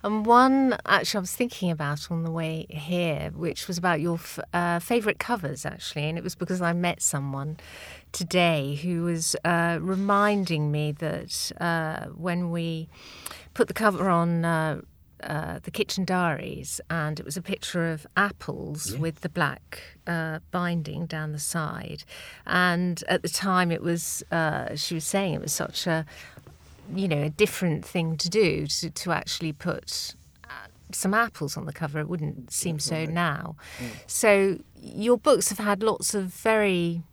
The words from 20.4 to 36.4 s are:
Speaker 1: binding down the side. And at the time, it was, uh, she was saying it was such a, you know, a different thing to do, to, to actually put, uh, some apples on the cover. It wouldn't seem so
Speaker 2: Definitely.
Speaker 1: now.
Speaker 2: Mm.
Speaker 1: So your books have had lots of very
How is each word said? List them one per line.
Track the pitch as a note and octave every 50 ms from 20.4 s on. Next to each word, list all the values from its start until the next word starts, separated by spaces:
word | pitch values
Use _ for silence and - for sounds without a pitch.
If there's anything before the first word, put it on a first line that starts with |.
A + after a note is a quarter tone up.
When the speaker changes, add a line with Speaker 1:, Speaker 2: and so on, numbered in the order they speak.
| - -
Speaker 1:
binding | - F3+ F3 F3 E3+ E3+ D3+ D3+ D3+ D3 E3+
down | E3 - D#3 D#3 D3+
the | D3+ D3+
side. | D3 - - E3+ D#3 D3+ - - - - - - - - - - - - - - - -
And | - F3+ F3+ F3+ F3 E3+ F3+ F3+ E3+ D#3+ - -
at | F3+ F3+
the | - F3
time, | - - - G3 F#3 F3+ F3+ E3+
it | E3+ - -
was, | E3+ E3+ E3+ - - - - - -
uh, | - E3+ D#3+ D#3 - C3+ B2 A#2 -
she | D3 - - E3+
was | D#3+ D3+
saying | - - G3 G3 F#3 D#3
it | -
was | - D3+ -
such | - - - - - -
a, | F3+ E3 D#3+ D#3+ - - - - - - - - - - - - - - - - G3+ -
you | F#3 G3 F#3+
know, | D#3 C#3+
a | C#3+ D3+
different | D3+ - G#3+ G3+ - - F#3+ F3 D3+ - -
thing | - - F3+ E3 D#3+ D#3+ D3+
to | - F3
do, | E3+ G#3+ G#3+ E3+ - D3+ D3
to, | D3 - - - D#3+
to | - - - F3+
actually | E3 - - D#3+ - - E3+ D#3+ D3+
put, | - - F3 - - - - - - - - - - - - _ _ -
uh, | - C#3+ D3 G2 - - - - -
some | F3+ - - G3 G3+
apples | A3 A#3 A3+ - - D#3 C#3 -
on | E3 - D#3+
the | -
cover. | - E3 D3 C#3+ D#3
It | D3+ D#3
wouldn't | F3 E3+ D3+ D3 D3 - - -
seem | - - - F3+ D#3+ D3+
so | D3 - E3
Speaker 2:
Definitely. | D#3 D#3+ D#3 D#3+
Speaker 1:
now. | E3+ F3 E3 C#3+ - - - D#3 - - - - -
Speaker 2:
Mm. | B2 A#2+ A2 - - -
Speaker 1:
So | - - - A3 G3+ G3 G3 G3 F3+ - - - -
your | - - - - - G#3 A#3 B3 A3+
books | - D#4 C4+ F3 - -
have | G3+ -
had | G#3+ G#3 G3+ F#3+ G#3+
lots | A3 G3+ - - - -
of | G#3 F#3+ F#3 -
very | -